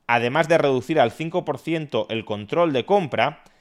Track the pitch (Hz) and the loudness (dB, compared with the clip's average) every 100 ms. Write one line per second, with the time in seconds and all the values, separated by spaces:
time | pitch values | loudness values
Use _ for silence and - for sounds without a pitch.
0 | - 120 117 143 160 165 143 131 117 156 | 0 0 2 0 2 2 2 0 0 2
1 | 120 - 160 180 160 135 - 160 151 117 | 2 0 -6 -4 -4 -6 -6 -6 -4 -4
2 | 104 113 104 104 104 - 175 131 117 202 | -4 -6 -6 -8 -4 0 0 0 0 0
3 | 160 113 123 151 _ _ | 0 0 -2 -2 _ _